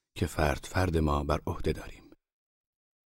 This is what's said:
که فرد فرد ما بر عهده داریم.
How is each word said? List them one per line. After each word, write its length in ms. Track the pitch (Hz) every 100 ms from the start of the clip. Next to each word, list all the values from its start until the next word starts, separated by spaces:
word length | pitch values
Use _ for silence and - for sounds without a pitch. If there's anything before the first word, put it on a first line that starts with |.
| _
که 120 | - 85
فرد 420 | - 76 67 -
فرد 280 | 92 92 80
ما 260 | 76 71
بر 160 | 73 76 -
عهده 260 | 82 80
داریم. 320 | 78 - - - - _ _ _ _ _ _ _ _